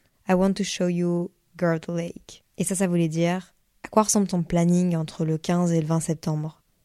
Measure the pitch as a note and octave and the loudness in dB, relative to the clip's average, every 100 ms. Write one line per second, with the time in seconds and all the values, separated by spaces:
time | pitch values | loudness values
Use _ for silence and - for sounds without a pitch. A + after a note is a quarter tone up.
0 | _ _ - F#3 F#3+ G3 F#3+ - F3+ F3 | _ _ 0 2 2 0 -4 -2 -2 0
1 | F3 F3 F3 - _ E3 F3 E3 - E3+ | 0 0 -4 -10 _ -2 0 0 -2 -6
2 | E3+ - - - _ - F3+ F#3 F#3+ F3 | -6 -12 -18 -20 _ -6 -4 0 0 2
3 | E3 D#3+ E3+ F3+ - _ _ _ - - | 2 2 0 -2 -6 _ _ _ -2 0
4 | G#3 G#3+ G3 F3+ E3 F3 E3+ F3 F3+ E3 | 2 2 2 0 0 2 4 4 2 0
5 | D#3+ - D#3+ D#3 - F3 F3 E3 D#3 E3 | -4 -4 -2 -2 0 0 2 2 2 0
6 | D#3+ D#3 - D#3 D#3 - _ _ | 0 -4 -2 -4 -6 -10 _ _